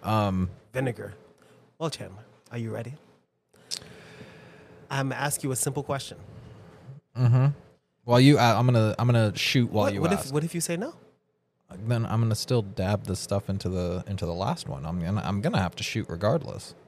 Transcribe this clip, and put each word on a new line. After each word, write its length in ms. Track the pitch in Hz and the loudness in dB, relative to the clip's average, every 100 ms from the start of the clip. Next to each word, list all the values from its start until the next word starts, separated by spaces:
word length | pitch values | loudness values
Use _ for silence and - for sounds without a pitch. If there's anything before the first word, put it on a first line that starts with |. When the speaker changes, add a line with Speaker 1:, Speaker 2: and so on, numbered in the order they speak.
Speaker 1:
Um, 460 | - 110 104 95 90 - _ | 0 0 2 0 -2 -4 _
Speaker 2:
Vinegar. 440 | 127 131 117 101 101 - _ _ - _ _ | -4 -4 -6 -12 -16 -20 _ _ -20 _ _
Well, 100 | 160 | -8
Chandler, 340 | - 98 95 113 _ _ | -8 -14 -16 -20 _ _
are 60 | 120 | -8
you 140 | 113 | -8
ready? 220 | 107 113 147 _ _ _ _ _ _ _ - - - - - - - - - - - - | -8 -10 -14 _ _ _ _ _ _ _ -14 -12 -20 -20 -20 -20 -20 -20 -20 -20 -20 -6
I'm 200 | 135 135 | -4 -2
gonna 100 | 123 | -2
ask 240 | 143 - | -4 -4
you 80 | 139 | -4
a 40 | 127 | -2
simple 260 | - 139 | -4 -4
question. 340 | 135 139 - - - - - - - - - 135 _ 120 | -6 -6 -6 -16 -18 -20 -20 -20 -20 -20 -20 -20 _ 0
Speaker 1:
Mm-hmm. 300 | 123 123 139 143 - _ _ _ - | 4 6 4 2 -10 _ _ _ 4
While 140 | 120 | 8
you, 160 | 135 147 | 10 8
uh, 180 | 120 107 | 6 6
I'm 80 | 123 | 4
gonna, 300 | 120 110 - | 4 4 2
I'm 80 | 120 | 4
gonna 280 | 117 110 95 | 4 4 0
shoot 340 | - 135 120 | 0 2 2
while 140 | 107 104 | 2 0
Speaker 2:
What, 80 | |
Speaker 1:
you 80 | 98 | 2
Speaker 2:
what 120 | 165 | 0
Speaker 1:
ask. 140 | 196 135 | 0 -2
Speaker 2:
if, 40 | |
what 120 | 143 165 | -4 -2
if 80 | 170 | -4
you 60 | |
say 160 | 165 170 | -4 -4
no? 160 | 240 - - _ _ _ _ _ _ - 110 | -6 -12 -20 _ _ _ _ _ _ -12 -2
Speaker 1:
Then 180 | 120 117 | -2 0
I'm 160 | 107 | 0
gonna 140 | 113 107 | 0 0
still 260 | - 123 | 0 -2
dab 440 | 101 98 92 104 - | -2 -4 0 0 -2
this 140 | 90 | -6
stuff 300 | - 101 - | -2 -4 -2
into 180 | 98 90 | -4 -4
the, 360 | 92 90 90 92 | -2 -2 -4 -6
into 180 | 95 85 | -6 -4
the 80 | |
last 360 | 85 101 175 - | -4 -2 -4 -6
one. 160 | 65 78 | -8 -6
I'm 160 | 87 | -4
gonna, 200 | 85 101 - | -2 -2 -2
I'm 160 | 101 | -2
gonna 180 | 117 233 | -2 0
have 140 | 92 - | -2 -4
to 60 | |
shoot 220 | - - - | -6 -6 -6
regardless 680 | 82 104 156 - - - - | -2 0 0 -2 -12 -14 -20